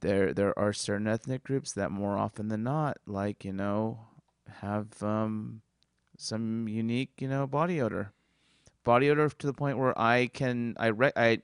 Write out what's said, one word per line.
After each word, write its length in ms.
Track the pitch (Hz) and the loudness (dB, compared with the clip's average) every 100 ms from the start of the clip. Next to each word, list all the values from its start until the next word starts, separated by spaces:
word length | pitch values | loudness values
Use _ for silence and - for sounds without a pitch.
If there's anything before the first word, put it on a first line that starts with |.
there, 320 | - 98 95 | 0 2 2
there 240 | 90 101 - | 2 0 2
are 140 | 104 | 0
certain 360 | 104 - 101 107 | -2 -2 -2 0
ethnic 360 | 110 - 131 | -2 -2 -6
groups 300 | - 135 135 | -4 -4 -4
that 180 | - 98 | -4 -4
more 240 | 98 101 101 | -2 -2 -2
often 300 | 107 - 107 | -2 -4 -4
than 160 | 110 | -2
not, 360 | 117 151 147 - - | -2 -2 -2 -4 -6
like, 380 | 98 101 101 | -4 -4 -4
you 80 | 98 | -8
know, 460 | 95 101 104 110 113 110 _ _ _ - - | -4 -2 0 -2 -4 -12 _ _ _ -20 -12
have, 420 | 101 104 107 - | -6 -4 -6 -6
um, 580 | 104 107 110 107 110 113 - _ _ _ _ - | -2 0 -2 -4 -6 -12 -18 _ _ _ _ -16
some 480 | - 113 113 113 110 | -8 -4 -4 -4 -4
unique, 440 | 110 113 120 135 - | -2 -2 -2 -4 -6
you 60 | 135 | -4
know, 180 | 139 135 | -2 -2
body 340 | 143 170 170 | -2 0 0
odor. 320 | 113 95 104 - _ _ _ _ _ _ | -2 -2 -6 -12 _ _ _ _ _ _
Body 240 | 117 120 143 | 2 4 6
odor 180 | 147 151 | 6 2
to 160 | - 143 | 0 -4
the 80 | |
point 240 | 131 143 120 | -2 -2 0
where 160 | 131 - | 0 2
I 260 | 113 123 123 | 4 4 2
can, 400 | - 131 120 117 - | 0 -2 0 -2 0
I 80 | 113 | 0
re-, 240 | 107 139 - | 4 2 4
I, 220 | 117 113 | 4 4